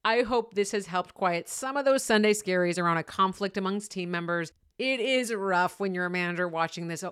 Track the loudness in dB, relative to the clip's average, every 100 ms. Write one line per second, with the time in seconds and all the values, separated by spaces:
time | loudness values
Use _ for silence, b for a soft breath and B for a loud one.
0 | 0 2 2 0 0 -2 -2 -2 -2 -4
1 | -4 -2 0 0 -4 -8 -4 0 2 2
2 | 4 4 4 2 2 2 2 2 2 0
3 | -2 0 0 0 -4 -2 -4 -4 -6 -8
4 | -4 -4 -2 -2 -4 -10 _ -4 -2 0
5 | 2 2 0 -2 0 2 2 0 -4 -2
6 | -2 -2 -2 0 -2 -2 -4 -4 -8 -6
7 | -8